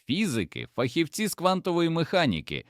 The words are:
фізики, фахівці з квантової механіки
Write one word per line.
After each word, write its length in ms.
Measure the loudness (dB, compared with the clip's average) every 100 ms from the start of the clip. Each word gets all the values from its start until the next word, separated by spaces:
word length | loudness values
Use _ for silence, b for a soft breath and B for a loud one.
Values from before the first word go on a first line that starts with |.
| -4
фізики, 640 | -2 0 0 -2 -6 -8
фахівці 540 | -4 -2 0 -2 -2 -4
з 60 |
квантової 540 | 0 0 2 0 2 2
механіки 760 | 2 2 2 2 0 -4 -8